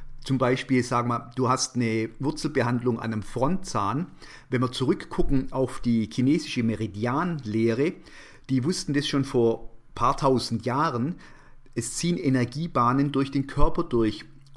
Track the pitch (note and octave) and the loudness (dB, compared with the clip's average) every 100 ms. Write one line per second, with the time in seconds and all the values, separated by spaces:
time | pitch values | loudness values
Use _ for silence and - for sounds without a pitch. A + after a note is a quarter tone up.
0 | - - - C3 B2 B2+ - C3 B2 A#2+ | -12 -8 -2 2 2 2 2 2 2 0
1 | A#2+ A#2 - - B2 B2+ - B2 A2+ A2 | 0 -2 -4 -2 0 0 -2 -2 0 0
2 | A2+ - C3+ D3+ D#3 C#3+ A#2 B2 B2 A#2 | -2 -4 -4 -2 -2 0 2 2 0 -2
3 | A2+ A2 G#2 A#2+ C3+ F#3 - A2 G2+ C3 | -2 -6 -4 -2 0 0 -2 -2 0 -2
4 | F3+ - - - - B2+ B2 - B2+ - | -4 -10 -20 -20 -4 -2 0 0 -2 -2
5 | - - - C#3 C3+ C3+ B2+ - B2 A#2 | -2 0 4 2 0 -2 -2 -2 0 2
6 | G#2+ - B2+ D#3+ - C3 A2+ G#2+ A2 G2 | 0 0 2 2 -2 -2 -2 -2 -4 -4
7 | A#2+ C3+ F3+ D#3+ A#2 A2 A2+ A2+ D#3 - | -2 0 -2 -4 -2 0 2 2 0 -4
8 | - - - - - C3+ C3 F#3 - C#3+ | -14 -20 -20 -14 -2 0 0 -2 -2 -2
9 | C#3 C#3 C3+ B2+ A#2 A2+ - - - - | 0 0 2 4 4 2 -4 -14 -12 0
10 | A#2+ C#3+ C#3 B2+ - A2+ B2 C3 D#3+ B2 | 0 2 2 2 0 -4 -2 0 0 0
11 | C3+ - - - - - - - - - | -4 -6 -14 -20 -20 -20 -12 -8 -6 -4
12 | E3+ F3 C#3+ C3 A#2+ C#3+ E3+ C3 A#2+ C3+ | -2 0 0 2 0 -4 -4 0 2 2
13 | C#3+ C#3 C#3 C#3 C3+ - - - - A#2 | 2 0 0 -2 0 6 6 6 0 2
14 | A2 - - - - | 2 0 -10 -20 -20